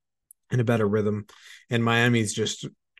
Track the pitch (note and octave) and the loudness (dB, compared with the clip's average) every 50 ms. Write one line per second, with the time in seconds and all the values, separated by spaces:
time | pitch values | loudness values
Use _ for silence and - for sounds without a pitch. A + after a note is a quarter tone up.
0 | _ _ _ _ _ _ _ _ _ - A#2+ B2 A#2 A2+ A#2+ A2 A2 G2+ G#2 A2 | _ _ _ _ _ _ _ _ _ -4 -2 0 0 0 0 0 0 0 0 0
1 | G2+ G#2+ G#2 G#2 G2+ - - - - - - - - - B2 A#2 A#2 A#2 A#2 A#2 | 0 -2 -4 -6 -8 -12 -20 -20 -20 -20 -20 -20 -8 -4 -2 0 2 2 4 4
2 | A#2 B2 A#2+ A#2 A2 G#2 - - G#2+ - - - - - - _ _ _ _ _ | 4 4 4 2 0 -2 -2 -4 -4 -4 -6 -8 -12 -16 -16 _ _ _ _ _